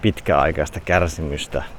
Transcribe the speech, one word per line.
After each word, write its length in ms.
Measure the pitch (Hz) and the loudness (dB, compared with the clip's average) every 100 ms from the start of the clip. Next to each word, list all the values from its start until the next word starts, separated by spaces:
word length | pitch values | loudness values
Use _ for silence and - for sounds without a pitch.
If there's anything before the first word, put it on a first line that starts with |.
pitkäaikaista 760 | 110 - - 73 73 80 76 - | 2 0 2 4 4 2 -4 -4
kärsimystä 800 | - 87 85 - 78 71 - 69 - | 0 2 2 -2 -6 -6 -4 -6 -6